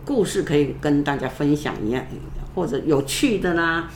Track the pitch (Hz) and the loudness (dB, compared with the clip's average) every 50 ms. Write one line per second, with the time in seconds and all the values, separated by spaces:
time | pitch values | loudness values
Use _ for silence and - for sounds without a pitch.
0 | - - 294 240 185 - - 196 156 - 156 147 143 131 135 135 - 151 143 143 | -4 -2 0 2 2 2 0 -2 0 2 4 2 2 2 0 -2 0 2 2 2
1 | 143 143 139 131 131 123 - - 147 143 147 147 143 123 - - 104 107 123 127 | 2 0 -2 -2 -2 -4 -2 0 2 2 2 2 0 -4 -4 -4 -2 -2 -2 -2
2 | - - 123 - - - - - - - - 185 170 151 143 131 - 156 151 135 | -4 -6 -10 -10 -10 -8 -8 -8 -8 -6 -4 -4 -2 -2 -2 -2 2 2 2 2
3 | 135 - - - 294 262 214 185 180 180 170 170 170 165 165 165 160 - - | 2 0 -2 2 2 2 2 2 2 2 2 2 2 2 0 0 -2 -6 -10